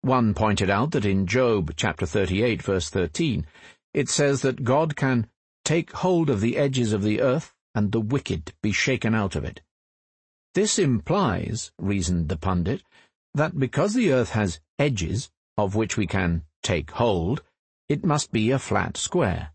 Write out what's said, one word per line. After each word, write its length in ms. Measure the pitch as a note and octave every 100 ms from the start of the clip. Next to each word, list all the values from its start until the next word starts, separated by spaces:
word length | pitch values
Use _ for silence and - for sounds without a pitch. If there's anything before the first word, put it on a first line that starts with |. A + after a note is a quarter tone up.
One 340 | B2+ B2+ A2+
pointed 340 | G2 G#2+ G2+ F#2+
out 220 | G2 C3+
that 160 | D#3+ G#2
in 220 | G2 F#2+
Job 460 | A#2 B2 G#2+ D#2+ D#2+
chapter 280 | A2 - F2
thirty-eight, 540 | - F#2 F#2 A#2+ A2
verse 300 | - F#2+ -
thirteen, 560 | G2+ F2 - E3 G2 D2+ - - - _
it 140 | - B2+
says 340 | - C#3+ C#3
that 220 | C3+ B2
God 320 | A2+ C3+ D#3+ D3
can 320 | C#3 B2 A2+ _ _ _
"take 280 | - D#3 D#3
hold 360 | - F#3 F3 D#3+
of 120 | A2+
the 160 | A2 B2
edges 360 | C#3+ C3 A#2
of 120 | G#2+
the 160 | G#2 G#2+
earth, 340 | C3+ C3+ - _ _
and 200 | - G#2
the 80 | A2+
wicked 520 | A2 C#3 - F2 - -
be 120 | G#2+
shaken 420 | G2+ - B2+ A2+
out 220 | A2 G2+ -
of 80 |
it." 180 | C2+ - _ _ _ _ _ _ _ _ _
"This 240 | - G#3 -
implies," 920 | E3 A#2 - F3 E3+ F2+ - A2 - _
reasoned 500 | G2 G2+ E2+ F2+ D#2
the 80 | E2
pundit, 460 | D#2+ F2+ E2+ C#3 _ _ _ _ _
"that 260 | C#3+ D#3 E3+
because 360 | C3+ - F#3+
the 180 | A3+ G#3+
earth 180 | C3 A#2
has 300 | A2+ G2+ E2 _ _
edges 540 | D3 A2+ E2 F#2+ - _ _ -
of 200 | G2+ G#2
which 200 | A2 -
we 120 | G2
can 340 | G2+ F2+ E2+ - _
take 260 | - F2 D2
hold, 520 | - A#2+ F#2+ E2 C#3+ _ _ _ _ _
it 160 | D3
must 280 | G3 D3 -
be 180 | A#2 G#2+
a 80 | C3
flat 380 | - G2+ F2+ -
square." 560 | - F3+ B2+ E2+ -